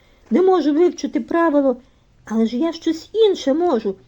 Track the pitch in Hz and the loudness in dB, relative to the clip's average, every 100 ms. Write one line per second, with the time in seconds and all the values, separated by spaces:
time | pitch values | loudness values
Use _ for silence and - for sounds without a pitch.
0 | _ _ _ 240 370 370 285 294 349 - | _ _ _ 0 2 2 0 2 0 0
1 | 269 311 226 330 339 285 269 247 - _ | -6 -6 -4 0 2 2 0 -2 -8 _
2 | _ _ - 220 220 240 330 330 330 320 | _ _ -8 -2 -2 -2 -4 -4 -4 -6
3 | - 415 440 339 - 285 349 247 208 190 | -6 0 2 2 -2 0 0 0 -2 -8